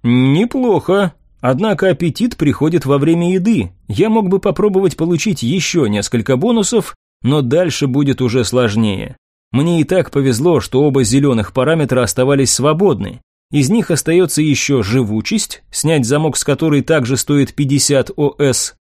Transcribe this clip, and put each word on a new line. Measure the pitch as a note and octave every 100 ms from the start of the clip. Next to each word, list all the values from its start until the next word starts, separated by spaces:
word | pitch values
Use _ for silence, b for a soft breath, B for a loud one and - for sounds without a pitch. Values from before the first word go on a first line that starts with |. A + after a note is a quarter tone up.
Неплохо. | A#2+ B2 C3 D3 A#3+ C4+ B3 F3 - G3 F#3 - _ _
Однако | B2 C3 G#3+ F3 F#3+
аппетит | D#3+ F3 - A#3 -
приходит | D3 A#2 D3+ E3+ C3
во | C#3
время | D3 E3+ F3
еды. | F#3+ F#3+ G3+ F#2 - -
Я | G#2+ G#3+
мог | A3 F#3+
бы | F#3+
попробовать | G3+ E3 G#3 F#3+ F#3+ -
получить | E3 E3+ A3 E3
ещё | A#2+ F3+ - E3+ A#2
несколько | G#2 - A#2+ G#2+ B2+
бонусов, | G#3 A#3 G3 A3+ - - _ _
но | A#2 D3+
дальше | B2 D#3 F3+ - C#3+
будет | C3 C#3+ B2+
уже | B2+ B2+ A2
сложнее. | B2 A#2+ G#2 A2 G2 G#2+ - _ _ _
Мне | B2 E3 E3+
и |
так | C#3+ F#3 D3+
повезло, | C#3+ C3+ A2+ E3+ D3
что | - B2+
оба | D3 C3+
зелёных | A2 C3 C#3+ A2+ G#2
параметра | - B2+ E3 C#3 B2+
оставались | A#2 - B2+ C#3 C3
свободны. | - C#3 D#3 G3 G#2+ G2 - _ _ _
Из | D3 B2+
них | A3+ F3+
остаётся | D#3+ - F3 F3+ -
ещё | D#3 C3+ - C3+
живучесть, | G2 B2+ A2 G#2+ - G#3+ - - _
снять | - D3+ D#3+ A2+
замок | C#3+ D#3 -
с |
которой | - C3+ D#3+ C#3+
также | - D#3 A#2+ C3
стоит | - D3 C3+
пятьдесят | - C#3+ C#3 - C#3 B2 -
О | D3 -
С. | C#3+ A#2+ - _